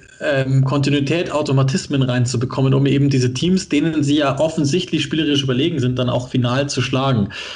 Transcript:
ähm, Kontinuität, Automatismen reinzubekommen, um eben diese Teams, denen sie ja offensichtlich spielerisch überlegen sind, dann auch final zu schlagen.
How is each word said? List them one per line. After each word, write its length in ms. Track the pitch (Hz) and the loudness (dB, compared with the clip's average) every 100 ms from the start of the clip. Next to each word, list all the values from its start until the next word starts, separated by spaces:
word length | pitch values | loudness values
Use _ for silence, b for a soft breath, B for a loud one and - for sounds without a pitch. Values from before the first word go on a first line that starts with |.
| - - | -14 -8
ähm, 460 | 156 139 131 135 135 | -2 0 2 2 2
Kontinuität, 680 | 143 135 143 135 160 180 | 0 0 0 0 0 -2
Automatismen 720 | 147 151 135 135 160 - 143 | -2 0 2 2 0 -2 -2
reinzubekommen, 720 | 131 123 123 120 123 - 135 | 0 0 0 -2 -4 0 2
um 120 | 135 139 | 2 2
eben 240 | 135 139 | 2 2
diese 240 | 135 123 | 2 0
Teams, 360 | 131 165 185 - | 0 0 0 0
denen 340 | 143 160 156 | 0 0 0
sie 140 | 135 151 | 2 2
ja 200 | 139 131 | 2 0
offensichtlich 680 | 156 160 139 180 180 160 | 0 0 0 0 -2 -2
spielerisch 380 | 135 156 147 147 | -2 -2 0 0
überlegen 380 | 131 123 151 160 | 0 0 0 0
sind, 180 | 123 123 | -2 0
dann 120 | 123 | -2
auch 180 | 123 123 | -2 -2
final 420 | 135 120 123 143 | -2 0 0 -2
zu 120 | 135 | -2
schlagen. 480 | 120 135 135 120 98 B B | -2 0 0 0 0 B B